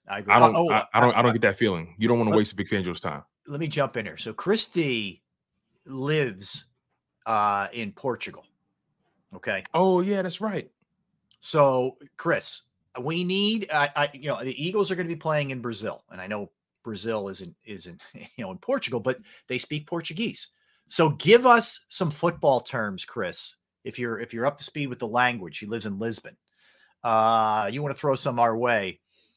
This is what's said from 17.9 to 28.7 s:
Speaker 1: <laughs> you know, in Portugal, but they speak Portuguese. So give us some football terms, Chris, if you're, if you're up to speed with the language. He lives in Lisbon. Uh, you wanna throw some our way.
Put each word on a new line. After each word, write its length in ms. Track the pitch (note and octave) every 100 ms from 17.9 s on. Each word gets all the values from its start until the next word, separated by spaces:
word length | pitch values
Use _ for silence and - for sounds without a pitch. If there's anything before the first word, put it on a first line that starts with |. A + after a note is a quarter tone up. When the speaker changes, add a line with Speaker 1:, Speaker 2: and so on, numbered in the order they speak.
| F2 -
Speaker 1:
<laughs> 60 |
you 140 | - - -
know, 120 | G2
in 60 | F#2
Portugal, 420 | - C4+ - B2
but 200 | B2 B2+ - - -
they 100 | B2+
speak 300 | - D3+ D3+
Portuguese. 640 | E3+ D#3+ E3 A3+ - - _ _ _ _
So 220 | - E3
give 340 | A#2+ D#3+ A#3 B3+
us 400 | A#3 - - -
some 220 | - F3
football 480 | - E3+ E3 D#3 B2+
terms, 440 | - B2+ G#2+ F#2 -
Chris, 500 | A#2+ F#2 D#2 - - _ _
if 140 | - A#2
you're, 220 | A#2+ A2
if 140 | A#2
you're 120 | A2+ C3
up 120 | C#3+
to 60 |
speed 240 | - D3+ C#3
with 120 | B2
the 80 | A#2
language. 500 | A#2+ B2 A#2 F2 -
He 60 | G#2
lives 180 | G#2+ G#2
in 140 | G2
Lisbon. 360 | A2+ A2 - - _ _ _ _ _ _
Uh, 640 | A#2 A2+ A2 A2+ A2 G#2+ G2+
you 100 | B2+
wanna 140 | D3 C3+
throw 200 | D3 C3
some 240 | C#3+ B2
our 180 | A#2 A2+
way. 420 | B2